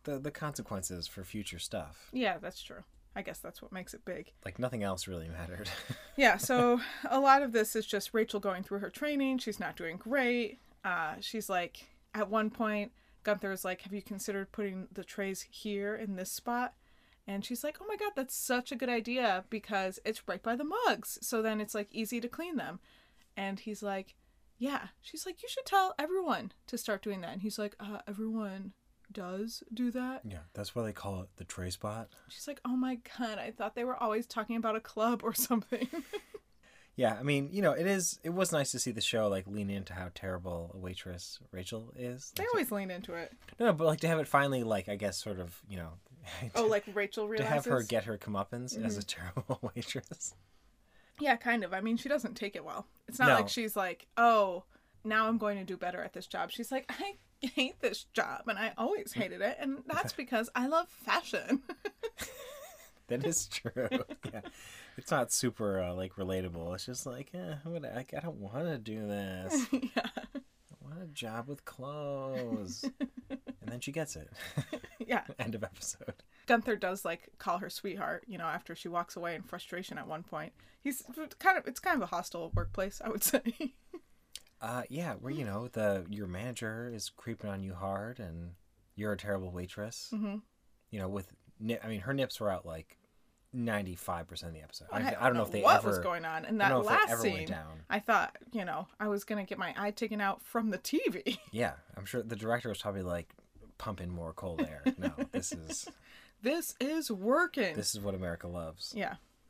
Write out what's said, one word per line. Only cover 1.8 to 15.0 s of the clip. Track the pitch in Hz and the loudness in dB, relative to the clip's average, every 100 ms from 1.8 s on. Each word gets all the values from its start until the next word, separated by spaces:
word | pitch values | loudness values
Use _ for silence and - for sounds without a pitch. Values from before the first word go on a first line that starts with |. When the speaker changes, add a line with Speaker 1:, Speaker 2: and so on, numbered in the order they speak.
| 76 - - | -6 -10 -8
Speaker 2:
Yeah, | 254 220 170 | 0 0 0
that's | 170 - | -6 -10
true. | - - - - - - | -14 -14 -18 -20 -12 -10
I | |
guess | 190 - | -8 -10
that's | - - | -12 -14
what | - | -10
makes | 185 185 | -10 -10
it | - - | -10 -8
big. | 175 165 - 98 | -8 -10 -12 -12
Speaker 1:
Like, | 92 | -2
nothing | 123 120 | 0 0
else | 101 92 - | 0 0 -2
really | 90 82 | -4 -4
mattered. | 85 85 87 107 - | -6 -6 -6 -6 -6
<laughs> | - - - - | -6 -8 -6 6
Speaker 2:
Yeah, | 254 202 | 8 8
so | - 247 240 240 - - - | 4 6 8 6 2 -6 2
a | 269 | 6
lot | 277 269 | 10 10
of | 277 | 10
this | 226 262 226 | 4 4 2
is | 214 | 0
just | 202 - | 0 2
Rachel | 226 220 202 | 2 2 2
going | 202 185 | 0 -2
through | 190 196 | -2 -4
her | 196 | -4
training. | - 302 285 269 262 | -2 0 2 4 2
She's | 233 208 | 0 -2
not | 170 - | -4 -4
doing | 170 180 | -6 -6
great. | 220 277 247 240 214 - - - 196 | 2 4 6 4 2 -4 -18 -6 0
Uh, | 175 156 160 | 0 0 -2
she's | - 220 202 | -4 -4 0
like, | 185 175 - - - _ | 2 0 -6 -20 -20 _
at | 214 202 | -2 0
one | 220 214 | 2 2
point, | 214 214 208 208 - _ - | 2 0 2 -2 -8 _ -6
Gunther's | - 202 202 190 185 | 0 2 0 -2 -2
like, | 185 | -4
"Have | 196 | -4
you | 202 | -8
considered | - 202 - 196 196 | -6 -6 -2 -2 -4
putting | - 202 185 - | -2 -2 -2 -8
the | - | -10